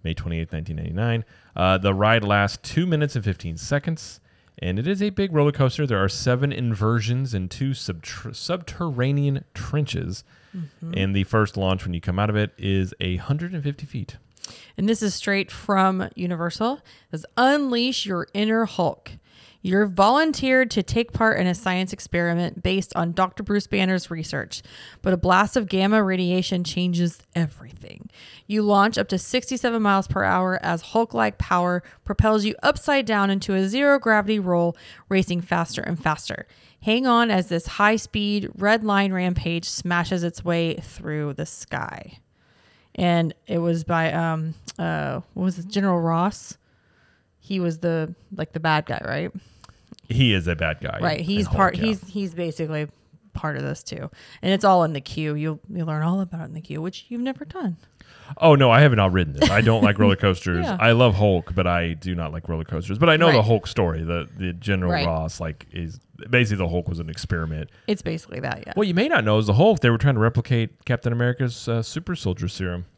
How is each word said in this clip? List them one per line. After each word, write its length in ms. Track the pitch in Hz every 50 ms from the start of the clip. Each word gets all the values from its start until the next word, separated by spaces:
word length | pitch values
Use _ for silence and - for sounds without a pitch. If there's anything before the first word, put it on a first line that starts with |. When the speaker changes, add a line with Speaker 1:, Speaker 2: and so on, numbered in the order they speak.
Speaker 1:
May 120 | - 82 82
twenty-eighth, 400 | - - 87 82 82 82 - -
nineteen 220 | 78 82 90 80
ninety-nine. 460 | 78 80 80 80 95 113 117 117 117 110 _ _ _ _ _ _
Uh, 220 | - 90 95 95
the 160 | 95 95 101
ride 320 | 98 95 104 107 113 113 104
lasts 340 | 101 104 101 101 101 - -
two 240 | - - - 156 175
minutes 280 | 185 165 151 151 143 -
and 80 | 123 98
fifteen 340 | 101 90 - - 87 82 80
seconds, 600 | - - 143 143 - - 165 - - - - - _ _ _ _ _ _ _ -
and 200 | - 90 92 104
it 80 | 123
is 160 | 170 202 190
a 80 | 202 208
big 240 | 190 - 196 190 160
roller 180 | 151 147 147
coaster. 340 | 143 - 139 127 - - 151
There 160 | 135 113 98
are 60 | 95 101
seven 420 | - - - 127 123 123 139 143
inversions 840 | 135 - 123 117 113 95 107 110 117 117 104 110 120 127 135 127 110
and 160 | 98 92 90
two 200 | - - 135 135
subtr-, 600 | 131 - - - 90 80 - - - - - 110 -
subterranean 1120 | - - - 175 180 170 - - - 175 165 135 120 123 135 143 143 143 143 139 139 - _
trenches. 720 | _ - - - - 151 147 - - - 85 85 98 - - _ _ _ _ _ -
Speaker 2:
Mm-hmm. 360 | 185 165 143 _ _ 165 165 170
Speaker 1:
And 180 | 95 95 98 98
the 100 | 98 95
first 320 | - - 110 107 95 - 101
launch 260 | 95 92 95 92 -
when 80 | 95 87
you 60 | 85
come 180 | - - 90 95
out 120 | 104 107
of 60 | 104
it 160 | 107 104 - _
is 380 | - - 98 98 95 95 92 - _
a 160 | - 92 90
hundred 360 | 90 - - 139 151 170 175
and 100 | 185 160
fifty 220 | 139 143 139 - -
feet. 300 | 143 - 123 95 - - - _ _ _ _ - - - - - - _
Speaker 2:
And 100 | - 190
this 140 | 208 226 214
is 120 | 220 202 185
straight 360 | - - 202 196 196 190 -
from 600 | - - - - 202 190 190 190 190 185 190 - -
Universal. 600 | - 180 175 180 160 170 170 - - 220 240 277
It 60 | 285 _ - - _ _ _
says, 140 | - 160 165 - _ -
"Unleash 680 | 254 262 285 294 285 262 240 233 240 254 247 - -
your 220 | 196 185 175 - _ -
inner 320 | 202 214 214 220 226 226
Hulk. 460 | 202 - - 175 151 - _ _ - - - _ _ _ _ - - _ _
You're 240 | - 185 185 196 214
volunteered 840 | 202 180 190 196 214 254 294 320 320 294 - 269 262 262 262 262 226
to 100 | - 220
take 320 | 185 - - 233 233 233 -
part 260 | - 226 220 220 -
in 60 | 180
a 80 | 180 175
science 400 | 180 - 190 185 180 185 185 -
experiment 680 | - - - - 175 170 175 170 170 175 170 - 180
based 320 | - 180 185 190 185 - -
on 180 | - 170 170
Doctor 300 | 165 - 185 185 _ -
Bruce 240 | 202 196 208 208 196
Banner's 440 | - - 202 185 185 185 180 170 -
research, 520 | 170 165 156 - - 139 - - - - - - - - - - - -
but 140 | - 185 185
a 20 |
blast 400 | 170 - 190 180 185 214 202 -
of 140 | 262 214 180
gamma 320 | - 190 190 196 214 220 208
radiation 580 | 190 185 180 180 175 180 185 175 - 190 180 175
changes 560 | 160 - 175 180 180 175 170 175 170 - - - _ _
everything. 760 | 170 165 147 - - 123 120 - - - - - - - - _ - - - - - _
You 140 | - 208 214
launch 360 | 214 208 208 196 196 220 220 202
up 100 | 196 -
to 80 | 196 185
sixty-seven 600 | - - - 254 247 - 262 240 - 240 233 226
miles 260 | 214 202 196 196 190
per 160 | - - 196
hour 360 | 196 190 185 185 185 185 185 -
as 200 | - 170 170 165
Hulk-like 560 | - - - 226 233 233 - 233 110 107 202 _
power 440 | - - 185 180 175 180 180 180 - - - _ _
propels 400 | - 202 - 214 214 220 214 202
you 100 | 214 - -
upside 440 | - 277 294 - - - 285 277 254
down 240 | 208 220 208 196 196
into 240 | 196 196 - - 196
a 120 | 190 190
zero-gravity 720 | 190 214 262 285 285 285 277 - 233 214 208 208 202 220 208
roll, 360 | 190 180 175 170 170 170 170 - - - - - - _
racing 320 | 196 190 185 - 180 175
faster 400 | 175 - 175 170 165 - - -
and 180 | - - 175 160
faster. 480 | - 160 151 - - - - - - _ _ _ _ _ _ _
Hang 240 | - 214 220 247 262
on 240 | 254 240 233 240 226
as 180 | 208 185 180 -
this 180 | 175 170 -
high-speed 840 | - - - 202 208 226 220 - - - 214 208 208 208 208 196 - -
red 280 | - 196 208 220 233 214
line 300 | 214 202 196 196 196 190
rampage 500 | 185 180 180 180 - - 165 170 170 170
smashes 560 | - - - - 175 175 175 170 - 190 175
its 220 | 170 170 165 - -
way 300 | 175 170 170 170 165 156
through 580 | - - - - - - 160 151 151 147 147
the 140 | 139 - 156
sky." 720 | - - - - _ - - - - - - - - - - _ _ _ _ _ _ _ _ _ _ _ _ _ _ _
And 380 | - 180 175 170 170 165 156 - _ _
it 120 | - 170 170
was 240 | 170 170 170 165
by, 300 | 156 - 175 165 165 160
um, 420 | - 170 165 165 160 160 160 160 160 - - - - -
uh, 420 | 170 165 160 156 147 139 131 151 - _ _
what 100 | 196 185
was 140 | 185 180 185
it? 80 | 170 190
General 300 | 208 202 196 196 180 170
Ross. 560 | 165 165 165 165 175 208 - - - - - _ _ _ _ _ _ _ _ _ _ _ _ _ _ _ _ _
He 180 | _ - 196 190
was 180 | 175 170 160 160
the, 340 | 175 170 165 160 156 160 170 _ _ _ 202
like, 160 | 185 156 -
the 80 | - 165
bad 260 | 156 160 156 151 156
guy, 160 | - 120 - -
right? 280 | - 127 147 170 - - 185 _ - _ _ - - _ _ _ _ - _ _ _
Speaker 1:
He 240 | 113 120 131 120
is 140 | 104 95 80
a 80 | 87 85
bad 240 | 76 82 80 76 -
guy 180 | - - - -
Speaker 2:
Right. 160 | - 170 156 -
Speaker 1:
in 60 | 170
Speaker 2:
He's 220 | 170 202 208 202
Speaker 1:
Hulk, 100 | - -
Speaker 2:
part, 200 | 196 190 180 -
Speaker 1:
yeah. 100 | 180 220
Speaker 2:
he's, 180 | 220 214 190 -
he's 280 | - - 208 196 180 165
basically 520 | 170 170 165 147 - 160 156 156 151 151 147 _ _ _ _ - _ _ _
part 240 | _ - - 156 147
of 60 | 131 139
this 180 | 139 139 -
too. 280 | - - - - 127 - - - - - - -
And 100 | - 175
it's 120 | 196 196 208
all 200 | 196 190 180 165
in 80 | 156
the 80 | 156 139
queue. 340 | 135 - - 156 156 151 151
You'll, 240 | 151 151 160 156 - - 190
you'll 180 | 208 180 160 160
learn 140 | 151 151
all 180 | 156 170 185 196
about 220 | 190 175 175 165
it 20 | 160
in 100 | 151 160
the 60 | 160
queue, 200 | 160 - 147 151
which 260 | 160 185 185 - - _
you've 120 | 240 240
never 240 | 240 269 262 - 294
done. 320 | 156 - 381 320 190 170 - _ _ _ _ - _ - - - - 143 -
Speaker 1:
Oh, 160 | 165 165 147
no, 160 | 139 135 123
I 100 | 113 127
have 140 | 151 143 123
not 180 | 107 98 92
ridden 220 | 90 92 87 76 69
this. 160 | - - -
I 100 | 98 107
don't 220 | 110 110 113 110 104
like 140 | 104 101 98
roller 180 | 104 101 98
Speaker 2:
<laughs> 0 |
Speaker 1:
coasters. 480 | - - 98 92 90 - 90 87 85 87
Speaker 2:
Yeah. 140 | - 92 90
Speaker 1:
I 120 | 110 117
love 220 | 117 117 127 117 98
Hulk, 400 | 95 104 104 95 87 80 - 85
but 120 | 95 90
I 260 | 90 87 87 85 85
do 220 | 85 76 - 92 90
not 180 | 85 82 78
like 160 | 78 82 - -
roller 160 | 82 80 80
coasters. 340 | - 80 80 90 95 98 110
But 120 | 156 170
I 60 | 156 151
know 80 | 170 165
the 80 | 143 117
Speaker 2:
Right. 60 | 104
Speaker 1:
Hulk 220 | 110 117 104 -
story. 360 | - - 120 98 85 80 80
The, 240 | 82 80 85 85 73 - -
the 160 | - 95 90 85
General 380 | 90 104 104 98 92 90 90
Speaker 2:
Right. 140 | 87 - -
Speaker 1:
Ross, 340 | 87 80 80 80 82 - -
like, 260 | 85 80 78 - - -
is 280 | - 90 85 80 87 - _ _ _ - - 110
basically 340 | 120 123 123 107 107 95 92
the 40 | 85
Hulk 180 | 85 87 85 -
was 120 | 87 82
an 100 | 82 80
experiment. 580 | 78 - - - 92 82 82 80 78 78 78 - _ _ _
Speaker 2:
It's 140 | - 208 196
basically 400 | - 170 160 165 - - - 127
that, 240 | 127 123 - - -
yeah. 60 | - -
Speaker 1:
What 100 | 190 220 196
you 60 | 170
may 140 | 180 233 311
not 160 | 339 202 110
know 120 | 107 107 110
is 80 | 110
the 60 | 104
Hulk, 280 | 104 117 175 220 214 147
they 100 | - 120
were 80 | 117 110
trying 160 | - 143 131
to 60 | 107
replicate 640 | 110 113 113 123 - - 127 117 113 104 _ _ _
Captain 260 | - 123 117 - 123
America's, 560 | 117 117 120 120 123 - 131 123 120 - - 120
uh, 140 | 117 117
super 340 | 113 - - 156 175 - 175
soldier 320 | - - 95 90 - 80 -
serum. 380 | - - 92 90 87 90 90 _ _